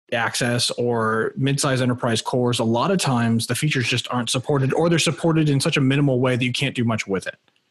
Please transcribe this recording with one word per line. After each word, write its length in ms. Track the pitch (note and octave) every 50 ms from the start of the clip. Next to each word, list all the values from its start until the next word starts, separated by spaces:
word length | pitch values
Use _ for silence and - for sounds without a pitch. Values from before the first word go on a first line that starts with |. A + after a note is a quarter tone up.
| _ _ -
access 580 | A#2+ A2+ A2+ - - C3+ B2 A#2+ A#2+ - -
or 640 | - - A#2+ A#2+ A#2+ A#2 A2+ A2 A2 A2 A2+ - -
mid-size 460 | - C3+ C#3 C#3 C3+ - D3 C3 B2
enterprise 400 | C3 B2 B2 A#2+ - B2 A2+ A2
cores, 380 | - - - B2+ B2 B2 A#2+ A#2
a 40 | B2
lot 280 | A2+ A2+ A#2 B2+ E3
of 60 | G3 F#3
times 500 | - D3 C3 A#2+ A#2 A#2 A2+ A2+ A#2 -
the 80 | A#2
features 340 | - - D#3 D3+ C#3 A#2+ -
just 180 | B2+ A#2+ - -
aren't 200 | - B2 A#2+ A#2
supported, 440 | - C3 B2 - D3+ C#3 C3+ C3 -
or 140 | - D#3+ E3+
they're 120 | E3+ D#3+
supported 500 | - - D3 - - E3+ D#3+ D#3+ D#3 D3+
in 100 | C#3+ C3+
such 160 | - E3 D3
a 60 | D#3
minimal 400 | C#3 C3 C3+ C#3+ D3 C#3 C3 B2
way 160 | B2+ B2+ B2+ B2
that 80 | B2+
you 80 | B2+ B2
can't 220 | - C#3+ C3+ -
do 100 | C3 A#2+
much 200 | A#2 A2+ G#2+ - -
with 200 | G2 F#2 - -
it. 80 | - - _ _ _ _ _ _